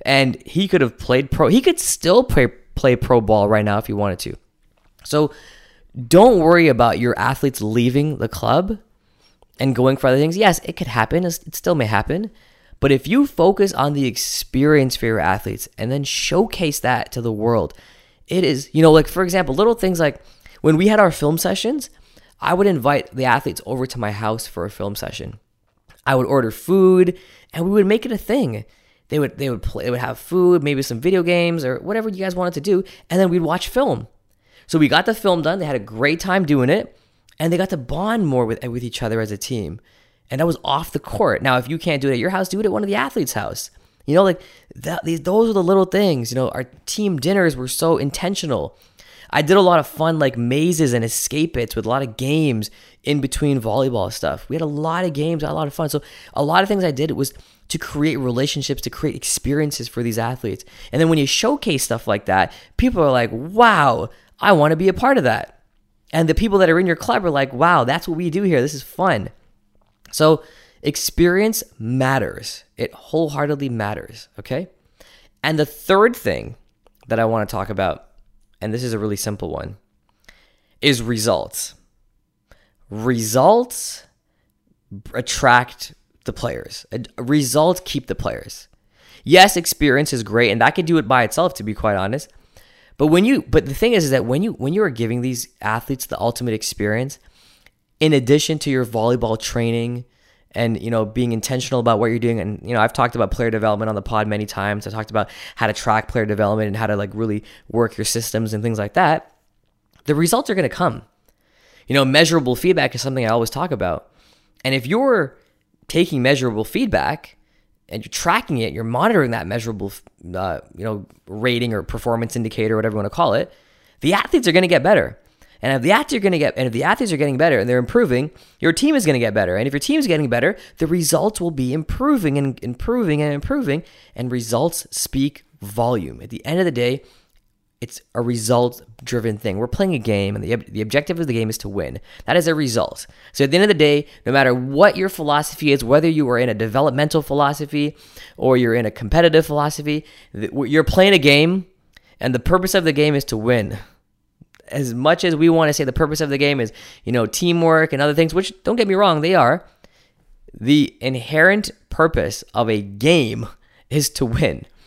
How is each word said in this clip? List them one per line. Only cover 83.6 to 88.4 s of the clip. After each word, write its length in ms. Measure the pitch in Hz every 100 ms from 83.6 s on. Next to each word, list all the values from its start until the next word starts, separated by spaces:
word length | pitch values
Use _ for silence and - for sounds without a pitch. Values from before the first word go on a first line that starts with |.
| 247 - - - - _ _ _ _ _ _ _ _ 101 -
attract 800 | 123 127 - 131 123 123 - - - _ _
the 80 | -
players. 540 | - 117 60 - - -
Ad-, 220 | 120 - -
results 640 | 123 151 127 143 170 -
keep 220 | - 139 -
the 80 |
players. 520 | - - -